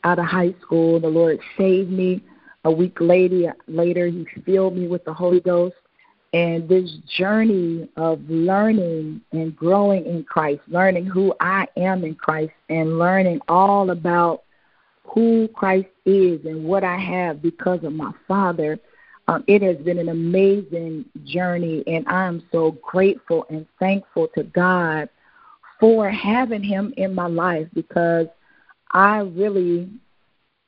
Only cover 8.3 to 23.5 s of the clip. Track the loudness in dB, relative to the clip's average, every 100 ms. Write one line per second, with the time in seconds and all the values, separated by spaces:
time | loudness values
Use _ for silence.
8.3 | 0 2 2 2 2 0 -4 -8 -12 -10
9.3 | -6 -6 -4 0 2 2 0 -2 -8 -6
10.3 | -4 -2 -4 -4 0 2 0 -2 0 0
11.3 | 0 -2 -2 -4 -4 -2 -2 -4 -6 -4
12.3 | -2 -4 -8 -6 -2 -2 0 2 2 0
13.3 | -2 0 2 4 2 0 -2 -2 2 2
14.3 | 0 _ _ _ _ _ _ -4 0 4
15.3 | 4 0 -2 0 0 -2 _ 2 4 4
16.3 | 0 -6 -8 -2 -2 -2 -4 -4 -4 -4
17.3 | -2 -4 -4 -4 -4 -4 -8 -10 -10 -4
18.3 | 0 0 -2 -4 -6 _ _ _ -10 -4
19.3 | -2 4 4 4 0 -2 -2 -2 -2 0
20.3 | 2 4 2 -2 -8 -8 -10 -12 -16 -8
21.3 | -4 -2 -2 -4 -4 -4 -4 -2 -2 -2
22.3 | -6 -4 0 0 -2 -4 2 2 2 -2
23.3 | -4 -4